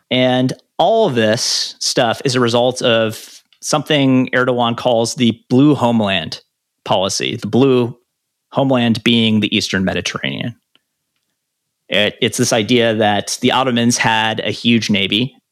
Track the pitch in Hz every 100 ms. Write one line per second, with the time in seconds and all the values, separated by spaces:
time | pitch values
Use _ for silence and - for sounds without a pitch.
0 | - 127 127 127 127 - _ - 226 226
1 | 202 120 110 117 - - - - - -
2 | 117 - 139 127 120 120 127 120 127 113
3 | 110 110 - - _ _ - 147 139 147
4 | 135 127 127 127 127 120 117 117 123 113
5 | 117 - 117 110 - 127 147 139 120 117
6 | 101 92 78 - _ _ _ _ - 101
7 | 95 - 64 - 104 113 139 127 117 -
8 | _ _ _ _ _ - 135 127 120 110
9 | - 117 113 107 104 107 - 95 95 90
10 | - - 64 - 123 - _ _ _ _
11 | _ _ _ _ _ _ _ _ - 92
12 | 104 - 117 - 120 120 104 123 117 110
13 | 104 101 - - 123 123 131 120 120 117
14 | 120 113 110 110 107 104 117 117 107 101
15 | 95 104 131 _ _